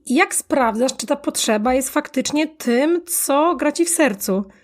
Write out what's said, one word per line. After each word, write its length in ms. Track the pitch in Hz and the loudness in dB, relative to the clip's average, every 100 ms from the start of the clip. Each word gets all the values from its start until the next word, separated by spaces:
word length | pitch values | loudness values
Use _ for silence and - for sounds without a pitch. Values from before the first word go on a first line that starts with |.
| - | -2
jak 200 | 247 392 | 2 2
sprawdzasz, 640 | - - 294 240 214 254 254 | -2 -2 0 0 2 -2 -2
czy 100 | 220 | -4
ta 100 | 285 | -4
potrzeba 580 | 302 285 - 214 226 | -4 -4 0 0 2
jest 160 | 254 262 | 0 0
faktycznie 580 | 302 294 - 254 294 311 | -4 -4 -4 -2 0 -2
tym, 540 | - - 240 302 349 349 | -2 -2 2 2 0 -2
co 500 | - - 277 320 294 | -4 0 2 2 2
gra 160 | 302 | 0
ci 120 | 294 | 0
w 60 | 339 | 0
sercu? 540 | - 285 196 - 190 202 - | 2 2 0 -2 -2 -2 -10